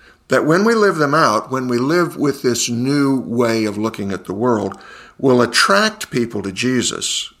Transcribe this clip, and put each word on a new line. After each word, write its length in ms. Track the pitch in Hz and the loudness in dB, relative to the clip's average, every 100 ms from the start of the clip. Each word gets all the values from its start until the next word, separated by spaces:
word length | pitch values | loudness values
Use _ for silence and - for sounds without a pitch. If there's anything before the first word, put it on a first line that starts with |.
| - _ - | -20 _ -2
that 160 | 135 143 | 2 4
when 180 | 175 | 2
we 100 | 220 | 4
live 220 | 220 202 165 | 4 2 2
them 180 | 143 | 2
out, 380 | 156 135 107 123 | 2 2 2 -2
when 160 | 131 127 | -4 -2
we 100 | 120 | 0
live 380 | 135 175 160 - | 0 0 0 -2
with 260 | 143 135 | -2 0
this 280 | 127 117 - | -2 -2 -2
new 500 | 117 131 143 139 131 | -2 0 0 2 0
way 460 | 104 117 117 113 107 | -2 0 0 0 -2
of 120 | 101 | -2
looking 360 | 110 107 98 | -4 -4 -6
at 100 | 92 | -6
the 100 | - | -8
world, 480 | 95 123 110 98 - - - - - | -2 0 0 -2 -8 -18 -20 -20 -2
will 220 | 135 123 | 2 4
attract 680 | 120 - - 196 214 214 - | 4 2 2 2 0 -4 -6
people 320 | 127 117 104 | -4 -4 -4
to 120 | 95 | -8
Jesus 800 | 95 123 127 - 50 - - - _ | -4 -2 0 -2 -4 -6 -6 -8 _